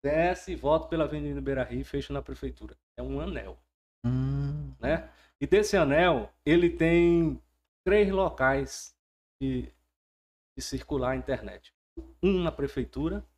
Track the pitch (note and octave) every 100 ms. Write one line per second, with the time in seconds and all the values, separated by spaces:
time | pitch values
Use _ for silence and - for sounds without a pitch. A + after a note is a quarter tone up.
0 | C#3 D#3 F3 F3+ - D#3+ C#3 D#3 D#3 E3
1 | D3 D3+ D3 C#3 C3+ C3+ A#2+ B2 C3 C#3+
2 | - C#3+ C#3 C3+ C3 - D#3+ - _ -
3 | C3 C#3 E3+ C#3+ G2 F#2 _ _ _ _
4 | A#2+ B2+ C3+ C#3 C#3 D3 C#3 C3 C3 D#3+
5 | - _ _ _ C#3 G3 G#3 G3 D3 D3
6 | F3+ C3+ G#2 _ D3 E3+ F3 E3 E3 E3+
7 | E3+ E3+ E3 C3 _ _ _ _ F#3 G#3
8 | G3+ F#3+ F3+ - C3 C3+ C3+ - - _
9 | _ _ _ _ C3+ B2+ - _ _ _
10 | _ _ _ _ _ - - C3+ - C#3+
11 | B2+ C3 B2+ C3+ G#2 F#2+ _ _ _ -
12 | - _ F#3 F#3 E3 - C#3 - A#2+ -
13 | D#3 G3+ -